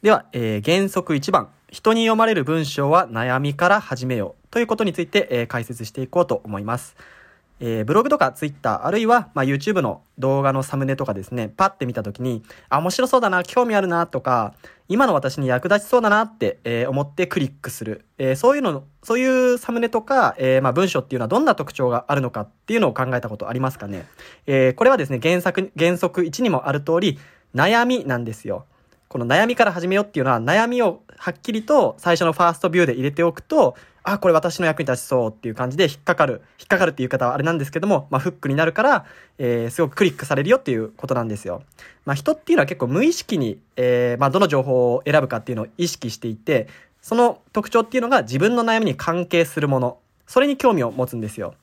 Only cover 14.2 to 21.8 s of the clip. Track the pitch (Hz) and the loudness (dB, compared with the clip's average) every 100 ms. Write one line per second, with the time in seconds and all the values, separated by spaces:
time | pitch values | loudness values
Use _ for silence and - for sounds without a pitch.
14.2 | 135 123 104 - - - _ 202 262 156 | 0 0 0 -8 -20 -20 _ 2 2 2
15.2 | 135 - 131 123 175 208 208 247 220 208 | 0 -4 0 0 2 0 2 2 4 2
16.2 | 220 - 104 - - 117 127 135 143 - | 0 -2 -4 -4 -6 -2 -2 -2 -4 -4
17.2 | 180 190 139 - - - 107 104 _ _ | -2 -2 -4 -6 -14 -10 -10 -12 _ _
18.2 | 135 135 240 294 233 143 - _ - 233 | -2 2 2 2 0 -4 -10 _ -4 0
19.2 | 262 262 254 247 - 233 233 226 220 269 | 2 2 2 0 -2 -4 -2 -2 0 2
20.2 | 170 - 131 131 135 127 190 147 - 127 | 2 2 2 2 2 0 0 -2 -4 -6
21.2 | 113 202 302 208 147 - | -2 0 2 0 -4 -2